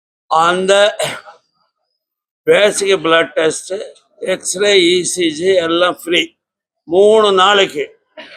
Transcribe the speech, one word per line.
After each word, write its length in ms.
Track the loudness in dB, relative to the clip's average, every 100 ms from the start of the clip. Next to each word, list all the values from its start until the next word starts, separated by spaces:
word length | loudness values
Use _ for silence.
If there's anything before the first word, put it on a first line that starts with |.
| _ _ -4
அந்த 720 | -2 0 0 0 2 2 -2 -8 -10 -18 -20 _ _ _ _ _ _ _ _ _ _
பேசிக் 580 | 0 2 2 0 -2 -2
பிளட் 280 | 0 0 0
டெஸ்ட், 380 | -2 -4 -4 -10 -12 -14 -20 _ _
எக்ஸ்ரே, 520 | -8 -6 -4 0 2 4 2
இ 100 | 0
சி 280 | -2 -4 -4
ஜி 240 | -2 -2
எல்லாம் 440 | 0 0 0 -2 -4
ஃப்ரீ. 300 | -4 -4 -4 _ _ _ _ _
மூணு 480 | -2 2 4 4 2
நாளைக்கு 680 | 2 2 2 0 -4 -10 _ _ -20 -20